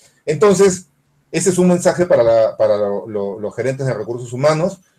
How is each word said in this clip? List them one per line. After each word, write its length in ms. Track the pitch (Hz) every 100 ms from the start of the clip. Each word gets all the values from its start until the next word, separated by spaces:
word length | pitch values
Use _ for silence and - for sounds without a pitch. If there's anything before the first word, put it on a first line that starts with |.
| _ _
Entonces, 600 | - 151 208 190 196 180 - _ _ _ _
ese 200 | 165 190
es 80 | 175
un 100 | 180
mensaje 380 | 175 180 170 175
para 160 | 135
la, 340 | 117 113 110 -
para 220 | 107 104
lo, 280 | 101 101 117
lo, 320 | 104 101 98
los 160 | 101
gerentes 320 | 107 120 131 135
de 80 |
recursos 380 | 107 104 120 123
humanos. 480 | 123 147 156 185 185 _